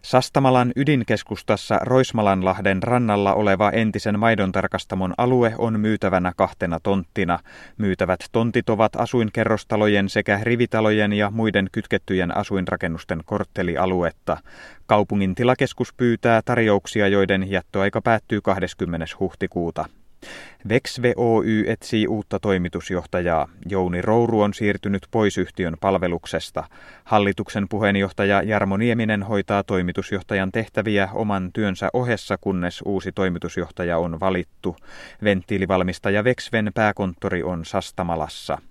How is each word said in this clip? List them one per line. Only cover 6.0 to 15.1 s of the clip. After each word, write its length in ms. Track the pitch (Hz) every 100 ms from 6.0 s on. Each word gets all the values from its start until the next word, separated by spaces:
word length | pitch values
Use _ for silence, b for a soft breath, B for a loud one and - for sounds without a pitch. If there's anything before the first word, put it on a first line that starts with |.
| 98 92 90 -
kahtena 440 | 95 - 90 82
tonttina. 600 | - 98 92 - 87 87 B B B B
Myytävät 420 | 104 92 90 90 -
tontit 380 | - 117 120 113
ovat 260 | 107 110 -
asuinkerrostalojen 1120 | 117 127 110 117 113 110 - 107 107 101 98
sekä 300 | 110 104 101
rivitalojen 680 | 113 120 120 113 107 107 104
ja 180 | 104 104
muiden 380 | 110 113 101 95
kytkettyjen 680 | - - 104 - 92 87 -
asuinrakennusten 840 | 101 98 87 90 90 82 - 87 -
korttelialuetta. 1120 | 101 95 - 90 78 95 92 85 - - 78 B B B B -
Kaupungin 500 | 107 101